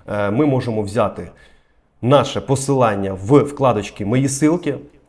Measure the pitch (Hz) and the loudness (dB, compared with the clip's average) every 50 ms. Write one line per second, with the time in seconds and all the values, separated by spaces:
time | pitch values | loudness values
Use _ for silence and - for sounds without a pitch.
0 | - - 104 104 101 101 107 135 156 147 135 120 - 123 110 107 104 98 101 120 | -10 -6 -4 -2 -2 0 0 2 2 2 2 0 -2 -2 -4 -4 -4 -2 -2 0
1 | 104 95 - - 87 82 - _ - - _ _ _ _ _ _ _ _ _ - | 0 0 -2 -8 -14 -14 -16 _ -20 -20 _ _ _ _ _ _ _ _ _ -4
2 | 113 123 143 135 113 - - 101 - - 135 131 - 139 139 131 120 110 104 98 | 0 4 4 4 2 0 -4 -6 -2 -2 -2 -2 0 -2 2 2 2 2 2 0
3 | 98 95 95 95 98 107 147 143 147 147 - - 135 123 110 104 98 - - - | -4 -4 -4 -6 0 4 4 4 4 4 -2 0 0 0 2 0 -4 -6 -10 -8
4 | 101 101 123 131 139 135 135 - 151 151 170 175 - 147 127 - - - _ _ | -2 0 0 0 0 0 0 0 2 2 0 0 -2 -6 -6 -6 -10 -20 _ _
5 | _ | _